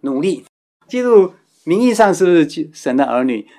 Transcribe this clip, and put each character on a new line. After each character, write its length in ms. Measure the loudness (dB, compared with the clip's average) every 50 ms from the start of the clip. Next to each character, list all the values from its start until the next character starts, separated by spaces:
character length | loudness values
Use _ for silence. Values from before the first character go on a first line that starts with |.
奴 200 | -8 -6 -6 -4
隶。 220 | -4 -4 -4 -6 -12 _ _ _ _ _ _ _ _ -8
基 120 | -6 -4
督 320 | 0 4 4 4 4 2 -4 _ _ _ _ _
名 180 | -6 -4 -2 0
义 140 | 0 0 4
上 180 | 4 4 2
是 120 | 4 2 2
不 60 | 2
是 360 | 4 2 2 0 -2 -10 -10 -12
神 240 | -12 -10 -6 -4 -2
的 80 | -2 -2
儿 180 | -2 -2 -4
女？ 240 | -2 -4 -6 -6 -10 _ _